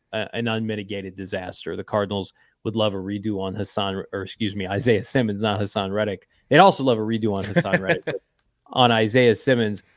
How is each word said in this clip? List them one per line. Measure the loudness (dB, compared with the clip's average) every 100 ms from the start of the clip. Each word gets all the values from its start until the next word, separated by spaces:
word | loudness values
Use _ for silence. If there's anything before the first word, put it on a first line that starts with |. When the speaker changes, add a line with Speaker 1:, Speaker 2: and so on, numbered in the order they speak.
| -10
Speaker 1:
a, | -8 -6
an | -4 -4
unmitigated | -2 -4 -6 -8 -10 -10 -12
disaster. | -8 -8 -8 -10 -10 -8
The |
Cardinals | -2 -2 0 -2 -6 _ _ _
would | -4 0
love | 0
a | 0
redo | -6 -4 -4 -4
on | -4
Hassan, | -6 -6 -4 -4 -4 -8
or | -10
excuse | -10 -6 -6 -4
me, | -4
Isaiah | 0 2 2
Simmons, | 2 0 0 0
not | -2 -2
Hassan | -2 -4 -2
Reddick. | -2 -2 -4 _ _ 2
They'd | 8
also | 8 6
love | 2 2
a |
redo | 0 0 0 -2
on |
Hassan | 0 0 0 0
Reddick. | 0 -2
Speaker 2:
<laughs> | -2
Speaker 1:
But | -8 _ _ _ _ -4
on | 4 4
Isaiah | 6 4 4 4
Simmons, | 4 2 2 0 -4 _